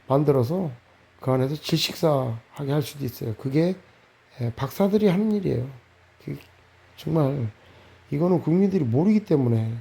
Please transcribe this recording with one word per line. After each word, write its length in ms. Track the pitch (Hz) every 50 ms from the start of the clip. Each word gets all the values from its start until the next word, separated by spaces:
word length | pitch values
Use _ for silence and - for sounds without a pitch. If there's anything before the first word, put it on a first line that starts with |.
| _ -
만들어서 600 | 131 143 151 143 143 131 117 120 165 190 185 147 120 - _ _ _ _ _ _ _ -
그 100 | - 131
안에서 240 | 131 131 127 135 156
질식사하게 1160 | 147 - - 165 151 - - - - - 160 147 135 127 123 117 117 - _ - - 147 135
할 100 | 143 151
수도 220 | 139 - - 143 139
있어요. 300 | 120 - - 139 120 107
그게, 400 | - - 135 131 156 165 180 190 - - - _ _ _ _ _ _ _ _ - -
예, 120 | 120 117 -
박사들이 540 | - 139 127 - - 196 196 202 214 208 202
하는 240 | 170 190 214 220
일이에요. 360 | 208 208 185 147 127 120 123 135 135 - - _ _ _ _ _ _ _ -
그 140 | 147 139 - - - _ _ _ _ _ _ _ _ _
정말 540 | - - 156 160 160 147 135 139 143 117 107 - _ - - - - - - - - _ -
이거는 300 | 143 143 170 180 185 156
국민들이 440 | 123 151 160 185 202 196 185 190 147
모르기 400 | 113 113 131 175 214 214 214 208
때문에 540 | - 170 143 131 120 117 110 110 113 117 117